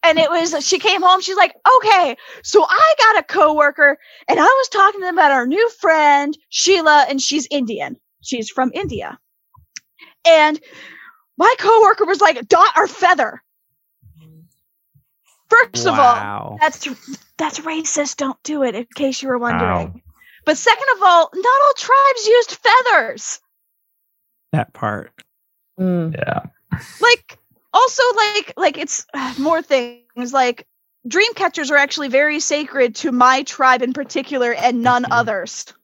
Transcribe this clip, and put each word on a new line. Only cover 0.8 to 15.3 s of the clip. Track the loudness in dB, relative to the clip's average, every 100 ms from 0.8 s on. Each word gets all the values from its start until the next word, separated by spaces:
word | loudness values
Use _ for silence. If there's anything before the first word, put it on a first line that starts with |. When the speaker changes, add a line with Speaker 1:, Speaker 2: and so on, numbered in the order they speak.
| 0 0
Speaker 1:
home, | 2 2
she's | 0 0
like, | 0 0 2 4
"Okay, | 4 2 2 -4 -14 -20
so | 0 0 2
I | 2 2 4
got | 4 4
a |
coworker | 0 0 2 4 0 2 2 2 _ -20 -4
and | 2
I |
was | 4 4 0
talking | 2 2 2
to | -6
them | 2
about | 2
our | 2 -2
new | 0 -2 0
friend, | 0 2 4 2 0 -8 _
Sheila, | -4 0 2 4 4 2
and | -2
she's | -4 -4 -4
Indian. | -4 -4 -8 -10 -12 _ _
She's | -10 -8 -6
from | -4 -4
India." | -4 -8 -8 -12 -16 _ _ _ _ _ -20 _ _ -20 _
And | 4 4 4 0 _ -20 -20 -20 -20 _ _ 0
my | 2 2
coworker | 2 6 6 4
was | -2 2
like, | 2 0 2
"Dot | 4 4 4
or | -2
feather?" | 0 0 2 -2 -6 _ _ _ _ _ _ _ _ _ -20 _ _ _ _ _ _ _ _ _